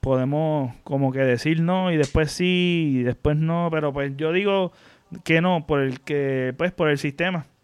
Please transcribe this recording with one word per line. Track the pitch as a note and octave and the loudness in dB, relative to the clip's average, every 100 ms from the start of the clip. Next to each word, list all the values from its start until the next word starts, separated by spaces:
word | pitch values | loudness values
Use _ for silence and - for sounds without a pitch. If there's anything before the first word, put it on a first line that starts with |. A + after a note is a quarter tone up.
podemos | - C3 C3 D3 D#3 D3+ C3 - | 0 0 0 0 0 -2 -4 -8
como | - C#3 C3+ | -6 0 0
que | C3 | 2
decir | C3 A#2+ D3+ D#3+ | 2 2 0 0
no | E3 F#3 F#3 | 2 0 0
y | D#3+ | 0
después | C#3 - D#3 | 0 0 0
sí | - F3+ F3+ F3+ E3+ D#3 C3 | 0 2 2 2 2 2 0
y | |
después | B2 A#2+ D3+ D3+ | 0 -2 0 0
no, | D#3+ E3+ E3+ | 0 0 0
pero | D#3+ D3 | -2 -2
pues | C#3 C#3 C3+ | -2 -6 -4
yo | D#3 | -2
digo | F3 G3+ G3 F3+ - - - _ - | 0 2 0 0 -6 -20 -20 _ -16
que | - D#3+ | 0 2
no, | F3 F3 D3+ | 2 0 0
por | D3 | 0
el | C3+ B2+ | 0 -4
que, | - D3 C#3 C3+ B2+ B2+ | -4 -2 0 -2 -2 -2
pues | F3+ | -4
por | F3+ D#3 | 0 0
el | C#3+ | 0
sistema. | D3+ C#3 F3 F3+ - _ | -2 -4 -4 -4 -8 _